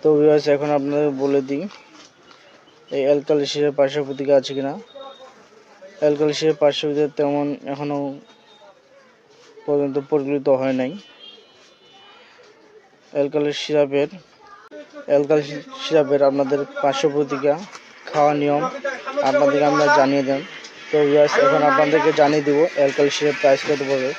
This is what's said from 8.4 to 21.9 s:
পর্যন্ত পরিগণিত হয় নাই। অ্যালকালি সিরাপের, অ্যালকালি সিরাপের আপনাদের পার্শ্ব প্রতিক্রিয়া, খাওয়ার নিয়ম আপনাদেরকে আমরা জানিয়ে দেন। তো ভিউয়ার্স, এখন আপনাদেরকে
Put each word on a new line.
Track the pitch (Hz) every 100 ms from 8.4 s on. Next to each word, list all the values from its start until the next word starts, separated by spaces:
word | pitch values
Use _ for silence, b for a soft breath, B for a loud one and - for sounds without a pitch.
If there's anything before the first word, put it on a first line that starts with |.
| _ _ - _ _ 523 _ _ _ _ - - -
পর্যন্ত | 143 143 139 139
পরিগণিত | 151 135 143 135 131
হয় | 135 131
নাই। | 127 196 - - - - _ _ _ _ _ - - - - - - _ _ - _ _ _
অ্যালকালি | 147 143 151 147 143
সিরাপের, | - 151 143 139 151 190 - _ - - - 302 294 294 -
অ্যালকালি | 143 143 151 143 147 - -
সিরাপের | - 160 135 143 139
আপনাদের | 139 135 139 143 -
পার্শ্ব | 147 135 160
প্রতিক্রিয়া, | 143 143 139 143 151 202 - - - -
খাওয়ার | 151 147 147
নিয়ম | 143 147 254 - 554 - - 269 135
আপনাদেরকে | 147 143 147 147
আমরা | 151 - 285
জানিয়ে | 135 139 135
দেন। | 135 170 - - - -
তো | 151 147
ভিউয়ার্স, | 147 147 -
এখন | - 151 147
আপনাদেরকে | 135 151